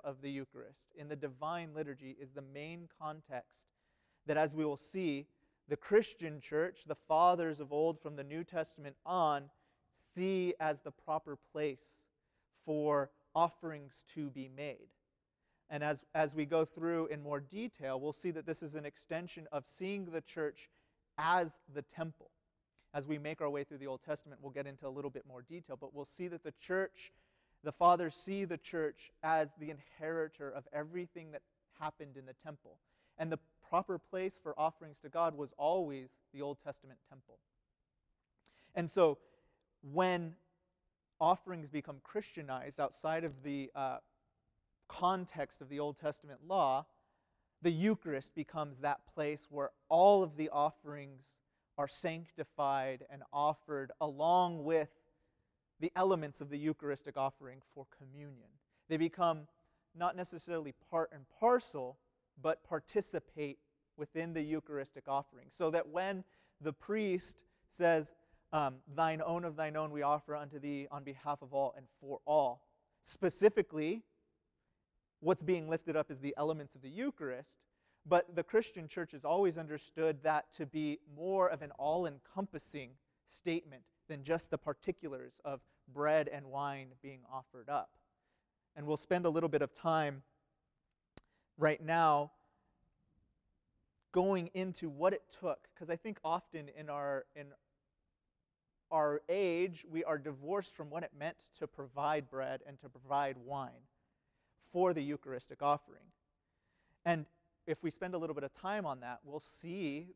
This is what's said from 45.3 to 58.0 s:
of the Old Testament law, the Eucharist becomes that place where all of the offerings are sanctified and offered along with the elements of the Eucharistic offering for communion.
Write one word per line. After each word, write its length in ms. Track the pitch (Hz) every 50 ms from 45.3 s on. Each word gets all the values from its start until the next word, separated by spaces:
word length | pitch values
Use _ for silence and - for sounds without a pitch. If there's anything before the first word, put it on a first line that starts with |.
| - 160 143 - - -
of 80 | 143 131
the 100 | 143 143
Old 180 | 147 147 143
Testament 440 | - 165 151 143 - - 147 135 123 147
law, 380 | 170 190 190 156 135 131 135 147 - _ _ _ _ _ _ _ _ _ _ _ _ _ _
the 100 | - 170
Eucharist 640 | 170 156 185 214 220 - - 165 147 135 131 - _
becomes 460 | 160 147 - - 165 151 147 135 127
that 180 | 139 143 143 - _ - _
place 340 | 165 151 147 151 147 - _
where 220 | 147 147 139 - - _ _ _
all 320 | 160 165 185 202 208 196
of 140 | 185 160 147
the 140 | 151 156 156
offerings 840 | - 147 147 156 151 _ - 147 147 147 139 139 135 131 131 - - _ _ _ _ _ _ _ _
are 100 | - 143
sanctified 1160 | 143 - - - 170 160 165 170 - _ 160 147 - _ - 143 139 139 135 131 135 131 127 143 -
and 140 | 139 139 - -
offered 600 | - 143 147 151 151 - _ - 151 139 135 127 - _
along 600 | 156 151 139 139 156 165 175 180 180 175 175 160 143
with 260 | 151 165 160 151 - _ _ _ _ _ _ _ _ _ _ _ _ _ _ _ _ _ _
the 120 | 156 180 -
elements 460 | 185 185 190 190 165 156 147 139 -
of 80 | 156 139
the 80 | 143
Eucharistic 600 | 143 147 156 151 - 151 143 139 135 - 147 131
offering 440 | 143 135 135 - _ 139 127 127 135 _ _ _
for 140 | 143 131 _ -
communion. 520 | _